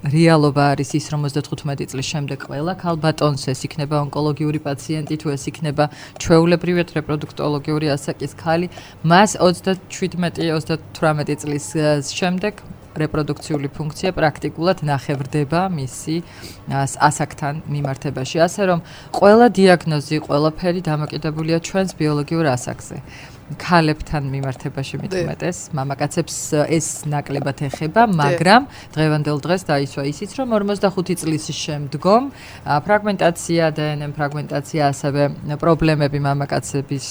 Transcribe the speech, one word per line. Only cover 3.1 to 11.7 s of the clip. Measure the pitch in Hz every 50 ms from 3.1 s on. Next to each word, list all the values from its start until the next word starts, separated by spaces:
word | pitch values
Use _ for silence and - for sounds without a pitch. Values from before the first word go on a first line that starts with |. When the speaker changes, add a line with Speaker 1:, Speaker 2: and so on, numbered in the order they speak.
| 156 - 147 147 143 135 -
Speaker 1:
ეს | - 131 -
იქნება | - - - - 147 143 156
ონკოლოგიური | 147 143 139 - 147 147 151 147 139 156 151 147 156
პაციენტი, | 156 143 143 - - - 156 156 151 - 156
თუ | 151 - 160
ეს | 139 135 -
იქნება | - - - 165 156 139 151 147 151 - - - - -
ჩვეულებრივად | - - - 170 165 165 175 175 170 175 170 180 175 170 170
რეპროდუქტოლოგიური | - 160 151 - 151 151 151 151 - - 143 147 147 143 139 151 151 151 156 151
ასაკის | 139 139 - - 147 - 139 143 -
ქალი, | - - 165 160 170 180 175 - - - - - -
მას | - 160 170 185 214 - -
ოცდაჩვიდმეტი, | - 160 180 175 - - 190 190 185 - - - - 190 170 - 170 180 165 - - 165 165
ოცდათვრამეტი | 156 156 151 - 165 156 - - - - 175 156 156 151 143 147 147
წლის, | 143 - 151 147 147 147 -